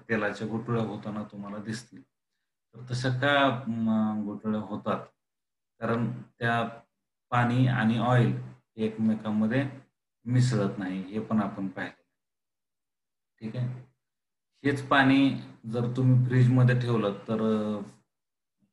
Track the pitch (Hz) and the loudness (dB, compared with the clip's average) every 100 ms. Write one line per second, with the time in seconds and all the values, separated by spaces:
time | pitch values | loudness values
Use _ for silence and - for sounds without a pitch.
0 | - 110 104 - 104 113 120 113 104 104 | -4 -2 -2 -4 -6 -6 -2 -2 -2 -6
1 | 110 107 104 101 101 107 107 107 - 92 | -10 -10 -10 -12 -12 -12 -10 -12 -12 -20
2 | - _ _ _ _ _ _ 127 127 123 | -20 _ _ _ _ _ _ -18 -8 -4
3 | 131 127 143 143 139 107 113 117 110 110 | -2 0 2 4 2 0 -4 -2 0 2
4 | 110 107 104 104 110 107 98 98 107 95 | 0 -2 -6 -6 -4 -4 -4 -8 -6 -6
5 | - _ _ _ _ _ _ - 113 117 | -8 _ _ _ _ _ _ -10 -4 -2
6 | 117 - - - 117 117 110 - _ _ | -2 -6 -14 -6 -2 -2 -4 -8 _ _
7 | _ _ - 120 120 127 127 104 110 117 | _ _ -4 0 2 2 2 2 2 2
8 | 120 123 107 - - - _ 113 110 - | 2 4 4 0 -8 -16 _ -6 -4 0
9 | 110 107 107 107 110 131 143 - - _ | 0 0 -2 0 0 0 -2 -6 -20 _
10 | _ _ 117 127 123 107 98 101 92 95 | _ _ -2 2 2 2 -2 -4 -6 -6
11 | 92 107 107 110 95 - 95 101 104 - | -6 -8 -2 -2 -2 -4 -8 -8 -12 -14
12 | _ _ _ _ _ _ _ _ _ _ | _ _ _ _ _ _ _ _ _ _
13 | _ _ _ _ 110 127 127 127 - _ | _ _ _ _ -10 -6 -6 -6 -16 _
14 | _ _ _ _ _ _ 139 131 - 139 | _ _ _ _ _ _ -2 -2 2 4
15 | 135 135 135 - - - 113 120 123 131 | 6 6 4 0 -10 -16 -8 -4 -2 2
16 | 127 123 123 127 120 127 123 123 120 110 | 4 6 6 6 6 6 6 4 2 2
17 | 101 98 - 110 110 107 107 104 98 - | 0 -2 -4 -2 0 0 0 -4 -8 -16
18 | _ _ _ _ _ _ _ | _ _ _ _ _ _ _